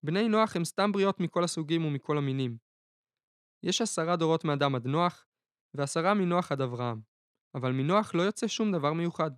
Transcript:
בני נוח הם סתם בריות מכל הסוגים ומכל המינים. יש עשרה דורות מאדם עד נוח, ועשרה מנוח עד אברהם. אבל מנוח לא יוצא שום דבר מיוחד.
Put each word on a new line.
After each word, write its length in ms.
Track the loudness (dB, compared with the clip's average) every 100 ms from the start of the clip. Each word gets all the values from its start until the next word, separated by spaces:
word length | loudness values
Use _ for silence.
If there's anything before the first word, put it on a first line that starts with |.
בני 240 | 0 0 4
נוח 280 | 4 2 0
הם 100 | -4
סתם 260 | 0 0
בריות 280 | 2 2 2
מכל 240 | -2 0
הסוגים 420 | -2 -2 -2 0 0
ומכל 320 | -2 -2 -2
המינים. 400 | 0 -2 -2 -6 _ _ _ _ _ _ _ _ _ _
יש 180 | -4 -2
עשרה 340 | -2 -2 0 2
דורות 280 | 2 2
מאדם 320 | 0 2 2 0
עד 120 | -2
נוח, 380 | 0 0 -2 _ _ _ _ _
ועשרה 400 | -6 -4 0 2
מנוח 380 | 2 2 0 0
עד 100 | -2
אברהם. 400 | -2 -2 -4 -6 -10 _ _ _ _ -6
אבל 160 | -2
מנוח 440 | 0 2 2 2 0
לא 60 |
יוצא 260 | 0 0 -6
שום 240 | -2 0
דבר 220 | 0 0
מיוחד. 380 | 0 -4 -2 -4